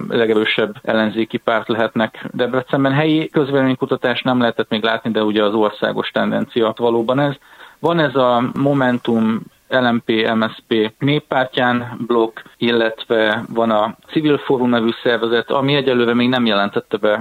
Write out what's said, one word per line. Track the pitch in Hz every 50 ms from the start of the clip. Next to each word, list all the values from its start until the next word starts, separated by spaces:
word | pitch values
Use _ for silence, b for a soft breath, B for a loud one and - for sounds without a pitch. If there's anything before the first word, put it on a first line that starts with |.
| 113 -
legerősebb | - 123 113 110 110 104 107 107 - - 113 101 104 - -
ellenzéki | - 113 110 110 107 101 110 113 - -
párt | 117 - - 117 110 104 -
lehetnek | 117 110 113 110 - 120 110 107 - - - 113
Debrecenben. | - - 127 117 123 131 127 - - 139 135 135 135
Helyi | 143 156 160 156 156 160 -
közvéleménykutatás | - 160 143 131 139 139 131 131 131 - 139 131 135 127 - 127 120 - -
nem | 135 127 123
lehetett | 120 117 110 - 110 -
még | 117 107 104
látni, | 113 113 113 - 120
de | 107 110 107
ugye | 107 104 107 107
az | 104 104
országos | 113 107 104 - - - 107 104 107 107 -
tendencia | - 110 107 104 107 110 113 - - 123 110 110 110
valóban | - 120 120 117 120 117 113 127 135
ez. | 147 143 135 - B B B B B B B B
Van | - 156 170 170
ez | 156 143 127
a | 139 127 123 120 117 123 123 -
Momentum | - 139 139 143 139 131 127 123 120 - - 117 113 113 110 113 110 - - _ _ _ -
L | - 131 127
M | 120 117 120 -
P, | - 113 110 110 113 113
M | 110 110
S | 110 - - -
P | - 120 113 107 110 - -
néppártján | - 139 147 151 - - 156 135 131 131 - 143 127 123 123 123 120 117 120 - 123
blokk, | 113 120 117 113 113 - - - B B
illetve | B 123 117 117 117 113 113 110 - - - 120 110 110 107 107 113 117 -
van | 113 113 113 113
a | 110 107 104 113 - - _
Civil | - - 160 151 151 143 135
Fórum | - - 139 123 123 123
nevű | 120 117 110 117 117 - -
szervezet, | 123 120 113 113 113 117 117 110 -
ami | 120 139 135 139 143
egyelőre | 143 135 135 127 120 120 117 117
még | 120 123 123
nem | 127 123 120
jelentette | 113 104 101 101 101 - 120 - - -
be, | 104 104 107 104 107